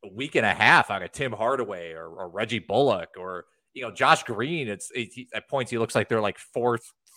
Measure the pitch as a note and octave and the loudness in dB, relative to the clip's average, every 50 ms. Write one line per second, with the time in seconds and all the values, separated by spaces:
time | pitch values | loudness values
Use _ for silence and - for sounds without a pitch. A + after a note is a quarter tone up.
0 | - F#2+ F#2 A2+ C3+ D#3 - D3+ A2+ G2+ F2+ - G#2+ B2 E3+ D#3+ - - G#2 F#2+ | -20 -16 -10 -10 -6 -2 0 2 4 4 4 6 6 8 8 8 6 4 0 -4
1 | F2+ E2 - - C#3 C3 A2+ G2+ A2 A#2+ C3+ B2+ A#2 G#2 G2 F2+ E2+ E2 D#2+ E2 | -6 -8 -8 -6 -6 -6 -4 -2 0 0 0 0 -2 -4 -6 -10 -10 -12 -12 -14
2 | E2 E2 E2+ F2+ F#2+ F2 E2 G2 A#2 A2+ A#2 G#2+ - - F#2+ B2 C#3+ C3+ G#2 F2+ | -14 -14 -14 -12 -12 -10 -6 -6 -4 -2 -4 -4 -4 0 2 4 4 4 4 2
3 | E2 - - F#2 F2+ F#2 F#2 F2 - _ _ _ _ _ - C3 B2+ A2+ F#2 - | -2 -8 -12 -12 -10 -10 -10 -10 -12 _ _ _ _ _ -14 -12 -10 -8 -2 2
4 | C3 C#3+ D#3+ D#3 - - A2+ G2+ A#2+ D3 F3 E3 C3+ A2 G2+ F#2+ - - - C3 | 4 6 6 4 2 -2 -4 -2 -2 -2 -2 -4 -4 -4 -6 -8 -8 -10 -6 -6
5 | A2+ F#2+ - B2+ - - - A2 - - - C3+ B2 - B2 A2+ A2+ G#2+ - A#2+ | -8 -8 -8 -16 -14 -10 -10 -10 -8 -4 -4 -4 -2 -2 -2 -2 -2 0 0 0
6 | G#2 - A#2+ A2 G#2 G2+ F#2+ - - - - B2 A#2 B2 A#2 A2+ - - - _ | 0 2 2 0 0 0 -2 -6 -10 -10 -4 -2 0 0 0 0 -4 -8 -20 _
7 | _ _ _ | _ _ _